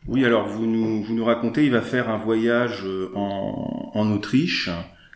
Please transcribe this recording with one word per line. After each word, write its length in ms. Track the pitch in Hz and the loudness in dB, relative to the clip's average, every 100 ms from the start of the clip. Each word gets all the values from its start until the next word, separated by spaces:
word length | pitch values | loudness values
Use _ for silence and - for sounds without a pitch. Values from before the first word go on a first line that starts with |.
| 110 | -2
Oui, 160 | 123 | 2
alors 240 | 123 113 101 | 4 4 2
vous 180 | 107 113 | -2 0
nous, 380 | 113 110 110 | 0 0 -2
vous 100 | 101 | -2
nous 100 | 117 | 0
racontez, 400 | 113 117 117 147 | 0 2 0 2
il 60 | 147 | 4
va 100 | 120 | 4
faire 280 | 104 127 113 | 2 -2 0
un 100 | 107 | -2
voyage, 640 | 104 113 117 120 120 101 | 0 2 4 2 0 -2
euh, 280 | 95 95 92 | -6 -4 -4
en, 760 | 101 101 98 71 - - 50 - | -4 -4 -4 -4 -4 -6 -6 -6
en 160 | 107 107 | -2 0
Autriche, 580 | 101 - 127 175 - 92 85 - - - | 0 0 0 2 -2 -4 -6 -10 -18 -20